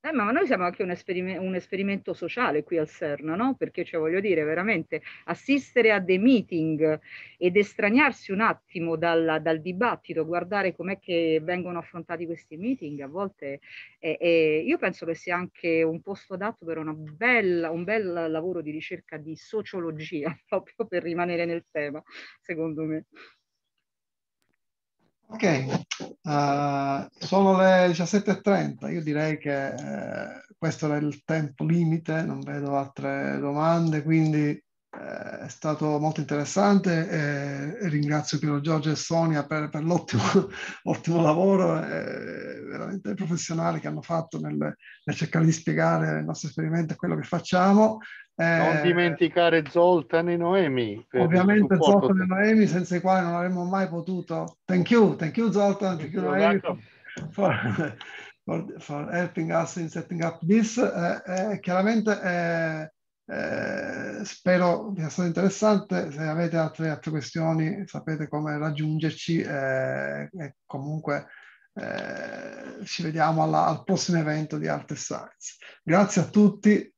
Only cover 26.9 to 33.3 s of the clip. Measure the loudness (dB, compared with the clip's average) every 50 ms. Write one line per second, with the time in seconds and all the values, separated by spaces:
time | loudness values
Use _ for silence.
26.9 | -2 -4 -6 -10 _ _ -4 0 4 4 6 6 6 6 8 8 8 8 6 4
27.9 | 4 0 0 2 2 2 2 2 -2 2 2 2 2 2 0 -4 -6 -6 -6 -6
28.9 | -6 -4 -4 -2 -2 0 0 0 -2 -2 -2 -4 -2 -2 -2 -4 -6 -8 -8 -8
29.9 | -8 -8 -8 -8 -8 -8 -10 -10 -12 -16 -20 _ -12 _ -4 -4 -4 -2 -2 -2
30.9 | -2 0 -2 -4 -6 -6 _ -2 -2 -2 -2 -4 -6 -4 0 0 2 2 2 2
31.9 | 0 -2 -2 -4 -4 -4 -4 -4 -8 -8 -8 -8 -8 -6 -4 -2 -2 -2 -4 -4
32.9 | _ -8 -6 -4 -4 -4 -4 -4